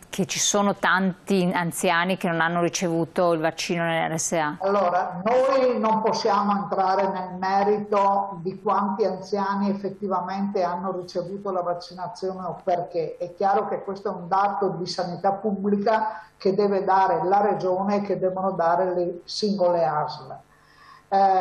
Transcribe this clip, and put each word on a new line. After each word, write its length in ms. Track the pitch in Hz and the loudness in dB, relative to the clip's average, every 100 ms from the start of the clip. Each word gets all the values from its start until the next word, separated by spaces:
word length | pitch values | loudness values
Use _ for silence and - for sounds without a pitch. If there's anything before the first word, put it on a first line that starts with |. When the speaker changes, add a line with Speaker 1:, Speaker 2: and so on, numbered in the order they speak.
| - | -8
Speaker 1:
che 160 | - | -4
ci 140 | 185 - | -4 -2
sono 380 | - 202 202 185 | 0 2 2 2
tanti 720 | 185 180 190 170 - 196 175 | 2 4 2 -2 0 2 2
anziani 640 | 175 170 - 185 170 180 180 | 0 -2 0 2 2 0 0
che 120 | 180 | 0
non 120 | 165 | 0
hanno 220 | 165 175 | 0 0
ricevuto 720 | 170 - 180 165 160 - 175 | 0 0 -2 0 -2 2 2
il 80 | 165 | 2
vaccino 440 | 165 - - 170 | 0 -2 -4 -2
nelle 300 | 170 165 160 | 0 0 -2
R 40 | 160 | -2
S 140 | - | -2
A? 240 | 170 151 151 | 0 -2 -2
Speaker 2:
Allora, 600 | 196 202 180 175 190 170 | 0 2 2 0 -2 -4
noi 560 | 208 254 269 269 254 226 | 0 2 4 4 2 2
non 220 | 220 214 | 2 2
possiamo 440 | 220 196 220 202 202 | 2 0 2 2 2
entrare 640 | 196 170 185 190 196 190 | 0 0 0 2 2 0
nel 220 | 190 185 180 | -2 -6 -4
merito 1000 | 185 196 202 214 208 202 196 196 196 180 | 0 2 2 0 0 2 4 2 -2 -6
di 200 | 175 - | -8 -4
quanti 420 | 208 190 202 208 | 0 0 0 0
anziani 640 | 190 180 - 202 196 202 202 | -2 -2 -4 -2 -2 0 0
effettivamente 920 | 196 190 - 202 185 190 196 196 202 | -2 -4 -6 -4 -2 -2 -4 -2 0
hanno 300 | 175 185 190 | 0 0 -4
ricevuto 580 | 180 180 180 175 196 202 | -4 -4 -6 -6 -6 -4
la 120 | 185 | -2
vaccinazione 840 | 175 175 - 180 180 - 190 185 180 | -2 -4 -8 -10 -10 -6 -6 -6 -8
o 140 | 156 | -6
perché. 540 | - 175 175 170 156 - | -2 0 0 -4 -4 -6
È 160 | 175 | -8
chiaro 320 | - 196 208 208 | 0 2 2 0
che 160 | 185 | -4
questo 260 | - 196 208 | -6 -6 -6
è 60 | |
un 140 | 175 170 | -6 -2
dato 400 | 190 202 196 190 | 0 2 0 -2
di 180 | 160 180 | -2 -4
sanità 460 | - 175 165 196 | -4 -4 -2 -2
pubblica 880 | 196 220 190 202 202 214 220 220 - - _ | 0 -2 -2 0 2 2 2 0 -6 -14 _
che 180 | 190 | 0
deve 300 | 202 202 196 | 2 2 2
dare 400 | 185 190 190 170 | 2 4 4 2
la 160 | 180 202 | 2 2
regione 560 | 208 165 185 185 196 202 | 2 2 0 0 0 0
e 40 | |
che 160 | 202 175 | 0 0
devono 340 | 185 185 190 | 0 0 -2
dare 420 | 170 165 175 185 | 0 2 2 2
le 260 | 180 175 - | 0 -2 -4
singole 600 | - - 208 175 175 170 | -10 -2 -2 2 2 4
asl. 480 | 160 151 - 143 135 - - _ _ - - - _ | 2 0 -4 -6 -12 -16 -18 _ _ -20 -20 -20 _
Eh, 80 | 196 196 185 | 4 6 6